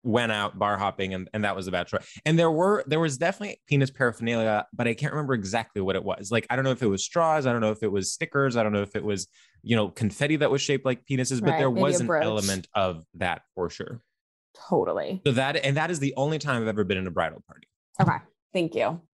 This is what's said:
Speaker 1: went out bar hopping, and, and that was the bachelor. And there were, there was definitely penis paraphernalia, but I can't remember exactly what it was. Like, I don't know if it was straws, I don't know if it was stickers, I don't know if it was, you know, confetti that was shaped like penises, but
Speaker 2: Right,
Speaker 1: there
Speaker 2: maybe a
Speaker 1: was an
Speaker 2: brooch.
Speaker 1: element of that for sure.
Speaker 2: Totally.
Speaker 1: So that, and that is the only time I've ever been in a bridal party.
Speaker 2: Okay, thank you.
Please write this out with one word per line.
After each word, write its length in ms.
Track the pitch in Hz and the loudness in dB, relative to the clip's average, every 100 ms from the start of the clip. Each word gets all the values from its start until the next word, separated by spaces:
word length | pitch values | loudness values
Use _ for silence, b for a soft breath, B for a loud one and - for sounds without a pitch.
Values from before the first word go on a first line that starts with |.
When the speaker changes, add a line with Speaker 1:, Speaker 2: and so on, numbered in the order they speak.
Speaker 1:
went 300 | 123 113 117 | 2 2 2
out 260 | 107 101 95 | 0 -2 0
bar 180 | 101 | 0
hopping, 380 | 98 101 - 95 | 2 0 -2 -4
and, 160 | 92 92 | -4 -6
and 100 | 107 | -2
that 120 | 104 | -2
was 100 | 95 | -2
the 60 | 92 | -4
bachelor. 300 | 90 87 101 B B | -4 -2 -6 B B
And 120 | 151 165 | 2 4
there 120 | 165 | 4
were, 320 | 156 190 208 139 | 4 2 2 0
there 120 | 156 | 0
was 180 | 165 131 | 0 0
definitely 420 | 165 190 208 - _ | -2 -2 -12 -12 _
penis 240 | 143 135 | 2 2
paraphernalia, 760 | - 123 113 117 117 110 104 - | 2 -2 0 -2 2 2 0 -2
but 140 | - 120 | -2 -2
I 80 | |
can't 180 | 113 147 | 0 -4
remember 200 | 151 143 | -4 -2
exactly 440 | 123 95 113 113 104 | -2 0 -4 -4 -4
what 140 | 95 | -2
it 80 | 92 | -2
was. 280 | 98 90 98 | -2 -6 0
Like, 160 | 117 - | -2 0
I 60 | |
don't 100 | 123 | -2
know 60 | 135 | 0
if 100 | 123 | 0
it 60 | 117 | 0
was 180 | 98 | 0
straws, 400 | - 170 165 156 | -2 2 2 2
I 60 | 131 | 2
don't 100 | 120 | 2
know 100 | 107 | 0
if 120 | 107 | 0
it 80 | 107 | -2
was 200 | 98 92 | -2 -4
stickers, 460 | - 160 143 139 120 | -6 -2 0 2 2
I 60 | |
don't 100 | 107 | 2
know 80 | 104 | 2
if 140 | 101 | -2
it 80 | 107 | -4
was, 240 | 107 98 - b b b | -4 -4 -6 b b b
you 140 | - | 0
know, 120 | 117 101 | 2 2
confetti 460 | - 104 - 147 151 | 0 -2 0 0 2
that 120 | 139 | 2
was 120 | 139 | 2
shaped 220 | - 135 | 0 0
like 220 | 135 123 | 0 -4
penises, 340 | - 135 127 127 | -4 -2 0 0
but 100 | 104 | 2
Speaker 2:
Right, 80 | 160 | 2
Speaker 1:
there 100 | 135 | 2
Speaker 2:
maybe 100 | 117 | 2
a 20 | |
Speaker 1:
was 160 | 139 139 | 2 2
an 60 | 120 | 2
Speaker 2:
brooch. 160 | 160 | 2
Speaker 1:
element 440 | 110 110 98 95 - | 2 0 0 -2 -4
of 320 | 107 95 82 - | -2 -2 -2 -14
that 280 | 85 90 82 _ | -6 -4 -4 _
for 160 | - 87 | -6 -6
sure. 320 | - - 117 _ _ _ _ _ - - | -6 -12 -14 _ _ _ _ _ -20 -2
Speaker 2:
Totally. 540 | 180 87 87 76 190 | 0 0 -2 -4 -2
Speaker 1:
So 80 | 151 | 0
that, 220 | 127 135 147 | 2 0 0
and 200 | 139 139 | 0 0
that 140 | 165 | -2
is 80 | 165 | -2
the 140 | 139 135 | -4 -2
only 220 | 143 160 | -2 -2
time 220 | 147 123 | -2 -2
I've 60 | 110 | 0
ever 160 | 107 | -2
been 140 | 92 95 | 0 0
in 100 | 92 | -2
a 40 | |
bridal 320 | 82 82 - _ | -2 -2 -4 _
party. 200 | - _ _ _ - | -20 _ _ _ 2
Speaker 2:
Okay, 160 | 180 - - _ _ | 2 2 -6 _ _
thank 220 | 185 160 | -4 -2
you. 240 | - 110 165 _ | 0 -2 -2 _